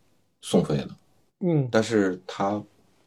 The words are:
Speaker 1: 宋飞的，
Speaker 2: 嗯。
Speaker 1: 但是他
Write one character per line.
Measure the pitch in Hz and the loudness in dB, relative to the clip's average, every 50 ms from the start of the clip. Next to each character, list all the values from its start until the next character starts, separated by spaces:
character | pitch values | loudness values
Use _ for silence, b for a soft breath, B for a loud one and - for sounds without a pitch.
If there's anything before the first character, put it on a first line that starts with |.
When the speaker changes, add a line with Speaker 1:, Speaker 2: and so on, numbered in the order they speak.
| _ _ _ _ _ _ _ _ | _ _ _ _ _ _ _ _
Speaker 1:
宋 | - - - 90 - | -4 0 0 2 2
飞 | - 151 - | 2 -2 -4
的， | - - - - _ _ _ _ _ _ _ - | -4 -6 -12 -20 _ _ _ _ _ _ _ -4
Speaker 2:
嗯。 | 196 175 165 147 131 120 | -2 0 2 2 2 2
Speaker 1:
但 | 113 113 | 2 0
是 | 107 110 117 104 98 92 90 92 - | 2 2 2 2 2 2 0 -4 -10
他 | - - - 98 98 107 104 - - _ _ _ _ _ _ _ | -10 -6 -4 -4 -4 -4 -4 -8 -12 _ _ _ _ _ _ _